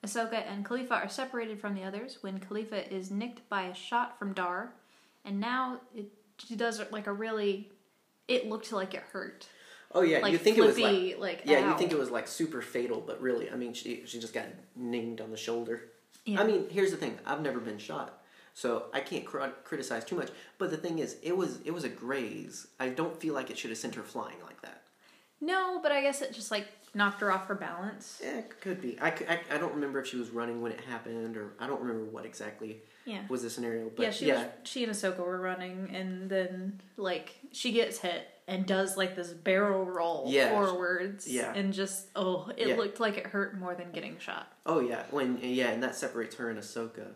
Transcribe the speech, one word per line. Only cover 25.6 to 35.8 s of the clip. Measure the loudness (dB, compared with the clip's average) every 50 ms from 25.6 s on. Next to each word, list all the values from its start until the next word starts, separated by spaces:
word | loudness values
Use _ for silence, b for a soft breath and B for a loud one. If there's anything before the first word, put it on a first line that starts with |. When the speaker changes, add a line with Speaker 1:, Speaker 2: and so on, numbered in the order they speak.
| 2 2 0 2 2
Speaker 1:
but | 4
I | 4 6 4
guess | 4 2 2
it | -4 -6 -6
just, | -8 -6 -2
like, | -2 -2 -2 -4 -12 -20 -20 -8 2
knocked | 4 4 4 4 2 2
her | 4 4
off | 2 2
her | -2 -4
balance. | -4 -4 -6 -6 -6 -6 -6 -8 -8 -14 -16 -14 -8 -8
Speaker 2:
Yeah, | -6 -6 -6
it | -6 -8 -12 -10
could | -6 -6 -6 -4 -4
be. | -6 -4 0
I | 0 0 0
c-, | 0 0
I, | 0 0 -2 0 -2 -2
I |
don't | 0 0 0 0
remember | 0 -2 0 0 -2
if | -2 -2
she | -4 -4
was | -4 -4
running | -2 -4 -2 -2 -2 -2
when | -2 -4 -4
it | -6 -8
happened, | -8 -8 -8 -6 -6 -6 -4 -4 -4 -4 -6
or | -8 -8 -8 -8
I | -4
don't | -4 -2 -2
remember | -2 -2 -2 -2 -4
what | -6 -8 -8 -10
exactly | -10 -10 -8 -10 -10 -8 -8 -10 -10 -10 -12 -14 B B B B
Speaker 1:
Yeah. | -8 -8 -8 -4 -4
Speaker 2:
was | -4 -2 -2
the | -4
scenario. | -4 -2 -2 -2 -2 -2 -2 -4
But | 0 0 0
Speaker 1:
Yeah, | 0
she | 2 2 4
Speaker 2:
yeah. | 4 4 4 2
Speaker 1:
was, | -2 -8 -10 -12
she | -8 -4 -2 -2
and | -2 -2
Ahsoka | 0 0 0 0 0
were | -2 -2 -2 -2
running, | -2 -2 -2 -4 -6 -8 -6 -6